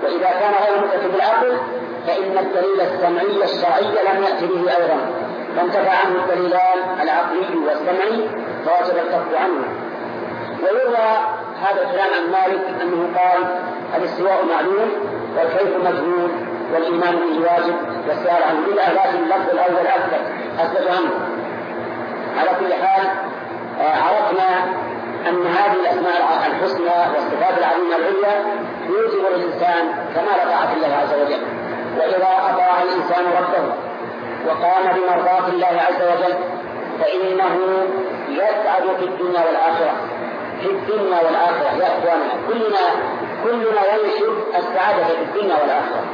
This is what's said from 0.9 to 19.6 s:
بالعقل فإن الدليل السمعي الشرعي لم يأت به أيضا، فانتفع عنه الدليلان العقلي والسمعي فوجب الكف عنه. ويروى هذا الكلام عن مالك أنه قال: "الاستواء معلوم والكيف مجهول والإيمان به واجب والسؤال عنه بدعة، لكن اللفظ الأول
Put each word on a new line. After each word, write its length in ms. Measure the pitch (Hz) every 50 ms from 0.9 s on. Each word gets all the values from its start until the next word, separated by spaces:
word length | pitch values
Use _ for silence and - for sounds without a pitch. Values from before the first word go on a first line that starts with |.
| 185 180 180 180
بالعقل 480 | 180 190 185 208 226 233 240 - 247 508 - - - - - - - - -
فإن 320 | 170 170 185 190 190 190 185
الدليل 420 | 190 190 - 180 180 392 196 190
السمعي 640 | 175 - - - 180 170 170 175 180 202 202 196 190
الشرعي 460 | 170 - - 170 175 165 - 202 - - - 185
لم 180 | 190 190 196 196
يأت 220 | 185 - - 170
به 320 | 175 185 175 175 180 170
أيضا، 220 | 175 170 156 160 139 127 127 123 - 123 123 - - - - -
فانتفع 340 | - 175 180 185 202 - 190
عنه 340 | 185 185 190 185 180 180 175
الدليلان 540 | 175 175 180 180 175 175 180 185 185 185 185 180 180 185 180 -
العقلي 560 | 160 156 165 175 165 160 180 185 - 180 165 147
والسمعي 600 | 151 151 151 151 180 180 190 190 214 226 233 214 220 - - - - - - 135
فوجب 320 | 156 170 180 175 180 175
الكف 440 | 170 165 170 185 165 151 160 156 156
عنه. 240 | 175 185 175 143 127 120 113 110 - - - - - - - - - - - - - - - - 165
ويروى 460 | - 202 247 262 247 233 226 220 220 220 214 220 - - - - - - - 180
هذا 200 | 196 202 190 180
الكلام 280 | 180 180 185 196 190 175
عن 160 | 170 170 170 185
مالك 500 | 190 190 185 190 190 185 185 175 170 175
أنه 260 | 175 175 170 175 175 - 180
قال: 380 | 180 180 180 175 175 180 180 180 - - - - - - 139
"الاستواء 480 | 160 180 170 - - 175 196 190 175 190 254 -
معلوم 360 | - 160 185 196 208 220 214 202 - - - - - - - -
والكيف 400 | 151 165 165 165 185 202 180 175
مجهول 540 | 185 180 180 170 180 175 170 175 175 175 175 170 170 - - - - 170 - 156
والإيمان 420 | 165 165 170 175 170 175 175 175
به 240 | 170 170 170 156 160
واجب 340 | 165 170 175 170 170 170 170 160 - - - 175 - 151
والسؤال 340 | 151 - - 175 175 170 160 -
عنه 100 | 160 151 - 196 202
بدعة، 200 | 202 190 185 170
لكن 300 | 190 196 185 185 175 170
اللفظ 280 | 160 190 196 190 - 175
الأول 340 | 160